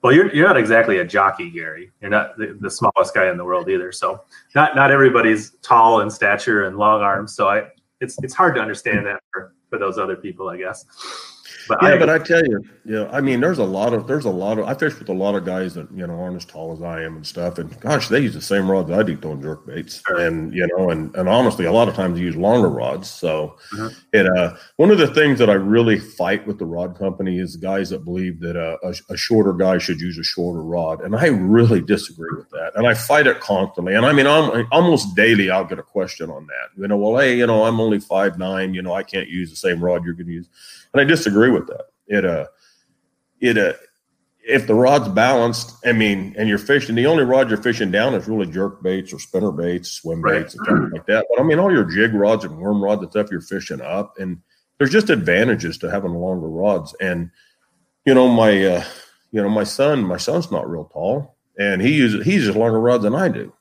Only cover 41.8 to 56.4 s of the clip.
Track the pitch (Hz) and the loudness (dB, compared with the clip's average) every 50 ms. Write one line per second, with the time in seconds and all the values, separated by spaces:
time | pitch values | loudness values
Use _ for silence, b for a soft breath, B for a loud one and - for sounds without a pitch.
41.8 | - _ _ _ _ - 104 101 95 90 85 78 67 - _ _ _ _ _ _ | -14 _ _ _ _ -4 -2 0 0 0 -2 -2 -6 -8 _ _ _ _ _ _
42.8 | _ _ _ _ _ _ _ _ _ _ _ _ 123 123 113 110 101 85 - - | _ _ _ _ _ _ _ _ _ _ _ _ 0 2 2 4 2 0 0 -4
43.8 | - _ _ _ _ _ _ _ _ _ _ _ _ 113 127 135 110 - 110 113 | -14 _ _ _ _ _ _ _ _ _ _ _ _ 0 0 0 2 2 4 4
44.8 | 127 127 143 147 117 104 92 107 113 127 135 123 117 120 117 117 - - - _ | 6 6 4 4 2 0 2 2 4 4 4 4 2 0 -2 -4 -8 -12 -16 _
45.8 | - 123 120 113 110 104 101 95 95 98 - - 110 110 104 101 - - 139 143 | -2 0 2 2 2 2 2 -2 -4 -8 -6 -4 0 0 0 -2 2 2 2 2
46.8 | 127 - 113 117 120 147 165 160 135 123 131 135 135 117 107 104 - 123 117 117 | 2 0 -2 0 2 2 4 2 2 4 4 2 2 2 0 -2 0 -2 -2 0
47.8 | 113 95 90 101 113 135 127 98 90 107 110 107 95 85 78 92 98 98 - - | -2 0 0 0 0 0 -2 -2 -4 -4 -4 -4 -4 -4 -4 -4 -4 -4 -6 -6
48.8 | - 92 92 95 - - - 73 - - - 92 101 101 80 73 85 87 87 87 | -4 -4 -4 -4 -6 -10 -14 -16 -16 -6 -4 -2 -2 -2 -2 -2 -4 -4 -4 -4
49.8 | 87 - - - - 82 82 82 82 85 - - 80 - - - - - - - | -6 -10 -14 -12 -8 -8 -6 -2 -2 0 0 0 -4 -6 -12 -10 -2 0 0 0
50.8 | - - - 82 - - 104 110 - - 120 120 139 160 151 160 185 202 180 135 | 0 -2 -8 -10 -4 -2 0 0 0 0 0 0 2 2 2 2 2 2 2 2
51.8 | 101 82 80 98 110 117 110 101 101 104 113 107 95 85 78 78 90 101 104 101 | 0 0 0 0 0 0 2 2 2 2 2 0 -2 -10 -12 -8 -4 -2 -2 0
52.8 | 98 98 107 101 92 82 - 107 104 104 95 85 87 - 95 95 - - 78 67 | 0 0 -2 -2 -4 -6 -4 -4 -4 -4 -6 -10 -8 -8 -10 -10 -8 -10 -12 -12
53.8 | 62 71 85 98 104 - _ - 95 92 87 85 _ _ _ _ _ _ _ _ | -8 -6 -6 -6 -6 -8 _ -12 -10 -10 -10 -10 _ _ _ _ _ _ _ _
54.8 | 139 135 170 220 214 214 165 113 87 80 87 95 113 127 110 - - 82 80 - | -2 2 2 2 2 2 0 0 2 0 2 2 2 2 0 -2 -4 -8 -8 -8
55.8 | - 82 85 98 98 90 85 85 90 92 92 90 | -8 -6 -6 -4 -6 -6 -6 -6 -6 -6 -6 -6